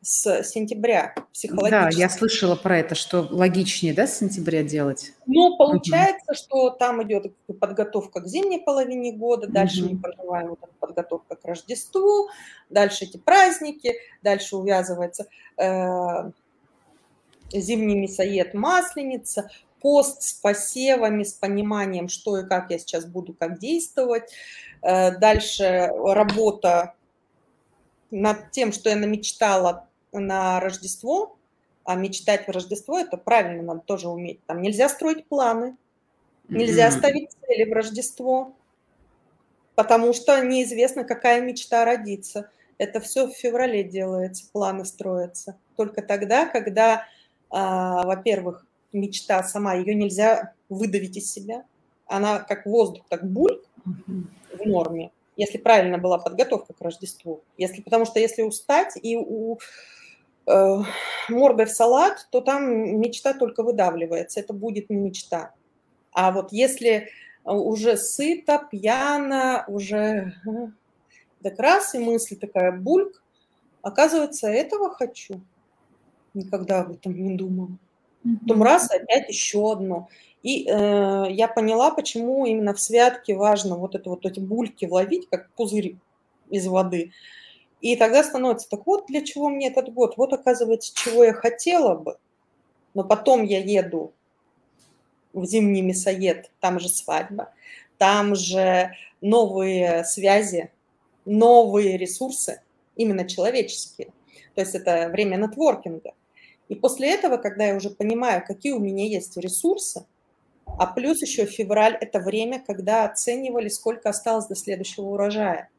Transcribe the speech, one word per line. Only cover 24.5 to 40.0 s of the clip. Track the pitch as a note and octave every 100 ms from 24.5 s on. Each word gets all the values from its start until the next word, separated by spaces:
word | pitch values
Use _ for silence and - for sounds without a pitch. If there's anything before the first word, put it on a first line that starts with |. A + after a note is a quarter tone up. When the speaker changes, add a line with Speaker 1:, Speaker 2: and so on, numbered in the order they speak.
| - - -
Speaker 1:
Э, | - F#3 F#3 F3+
дальше | G#3+ G#3+ G#3+ - G3 F#3 F3
работа | - C#3 G3 G#3 G3+ A3 G#3 F#3 F3 F3 - _ _ _ _ _ _ _ _ _ _ _
над | G#3 G#3 G#3+ -
тем, | - A#3
что | G#3 A3
я | G#3
намечтала | G#3 G#3+ G#3+ - G#3+ G3 F3+ F3 - _ _
на | G3+ G3 F#3+ F#3 F#3
Рождество, | F#3 F#3 F#3 - A3+ E4+ G#4+ - _ _ _ _
а | - F#3
мечтать | F#3+ F#3+ - G3+ -
в |
Рождество — | F3+ F#3 G#3 - E4
это | F4 -
правильно, | - A#3 F3+ E3+
надо | E3+ E3
тоже | - G3 F3
уметь. | E3+ F3 - _
Там | E3
нельзя | F#3+ G#3 C#4
строить | C#4+ D#4+ D#4 -
планы, | C#4+ B3 A3+ B3 B3+ _ _ _ _ _ _ _
нельзя | - A#3 - A3+
Speaker 2:
Мгм. |
Speaker 1:
ставить | C4 C#4+ C#4+ D4+ - -
цели | A3+ A3
в |
Рождество, | A3 A3 A3 B3+ - B3+ C4 C4 - _ _ _ _ _ _ _ _ _ _ _ -
потому | A3 A3+